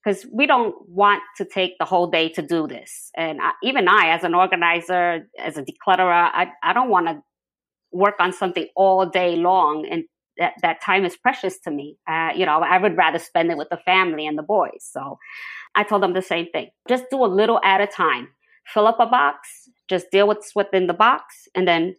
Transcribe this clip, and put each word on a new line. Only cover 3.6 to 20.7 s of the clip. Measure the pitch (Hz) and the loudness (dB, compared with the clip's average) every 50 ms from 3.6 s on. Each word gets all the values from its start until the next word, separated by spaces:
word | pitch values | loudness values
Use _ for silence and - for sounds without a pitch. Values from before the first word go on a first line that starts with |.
| - | -6
even | 247 269 269 190 | -2 -2 0 2
I, | 180 202 214 175 160 | 4 4 4 4 2
as | 165 165 180 | 0 0 0
an | 170 170 | 0 2
organizer, | 180 185 180 185 175 175 170 170 170 170 175 185 180 175 175 170 165 160 _ _ | 2 2 2 2 0 0 0 0 -2 -4 -2 -2 0 0 0 -2 -4 -8 _ _
as | - - 165 151 | -10 -10 -10 -10
a | 151 135 | -10 -12
declutterer, | - - _ - 202 185 185 185 180 170 175 170 - - | -12 -16 _ 0 0 2 4 4 2 4 4 2 2 0
I, | 160 185 185 - _ - | -2 -4 -4 -6 _ -2
I | 170 185 | 0 0
don't | 240 262 254 | 0 0 2
wanna | 196 180 170 165 160 151 _ _ _ _ _ _ _ _ _ _ _ _ _ _ | 2 2 2 0 -6 -8 _ _ _ _ _ _ _ _ _ _ _ _ _ _
work | - 180 196 202 202 - | -2 0 0 0 2 0
on | 175 185 | -2 -2
something | 185 - 202 180 175 170 151 - _ | 0 -2 -4 -2 -2 -4 -6 -4 _
all | - 196 190 190 185 190 | 2 4 4 4 4 2
day | 175 - 185 180 175 170 | 0 0 0 0 2 0
long. | 170 170 175 190 185 165 147 151 156 156 | 0 2 2 4 4 2 2 0 -2 -6
And | - 170 165 160 _ _ _ _ _ _ | -6 -6 -8 -8 _ _ _ _ _ _
that, | - 175 - - - | -4 -4 -4 -2 -2
that | - 170 160 - | -2 -2 -2 -4
time | - - 196 196 196 | -2 0 0 0 0
is | 175 175 | -2 -4
precious | _ _ 247 247 - - 185 185 - | _ _ -2 -2 -2 -6 -8 -8 -8
to | _ 175 | _ -8
me. | 147 143 139 147 - _ _ | -8 -8 -10 -12 -18 _ _
Uh, | - 160 165 165 165 - | -6 -4 -2 -2 -2 0
you | - 185 | -2 0
know, | 160 151 160 | 2 2 0
I | 170 151 180 185 | 2 2 2 2
would | 190 208 160 | 2 2 2
rather | 175 170 160 170 165 | 2 2 2 0 -2
spend | - - _ 170 165 170 | -8 -2 _ 0 0 0
it | 170 | -2
with | 143 143 - | -4 -6 -8
the | 175 | -8
family | 160 _ 180 185 190 190 175 156 151 151 | -6 _ 0 2 2 2 0 -2 -4 -6
and | 151 151 | -6 -6
the | 151 151 | -8 -4
boys. | 170 214 196 170 - - - - - | -2 0 0 0 -2 -6 -16 -20 -14
So | - 135 135 139 - _ - - - - - - - - - - _ | -14 -12 -12 -12 -14 _ -20 -20 -20 -18 -18 -16 -16 -18 -20 -4 _
I | 202 208 | -2 0
told | 208 220 202 | 0 0 0
them | 196 180 180 | 2 0 0
the | 190 185 | -2 -2
same | - 170 170 170 170 | -2 -4 -4 -4 -6
thing. | - 160 143 - _ _ _ | -8 -8 -8 -8 _ _ _
Just | - 247 254 247 - | -2 -2 -2 -2 -6
do | 277 269 247 | 0 0 0
a | |
little | 202 180 196 220 226 233 - - | 2 4 2 2 2 2 2 2
at | 196 190 196 | 2 2 2
a | 202 | 0
time. | 202 - - 175 156 131 123 120 - _ _ _ _ _ _ _ | -2 -2 -2 0 0 0 -2 -6 -16 _ _ _ _ _ _ _
Fill | - - 214 208 | -4 0 2 2
up | 220 233 233 | 2 4 2
a | 233 | 2
box, | 220 247 240 143 - - - - - - - _ _ _ _ _ | 2 2 2 2 0 -2 -4 -16 -20 -20 -20 _ _ _ _ _
just | - 190 175 175 - | -4 -4 -4 -4 0
deal | - 196 202 | 2 2 4
with | 208 214 208 - - - | 4 2 -2 -6 -6 -4
what's | 208 202 202 | -4 -2 0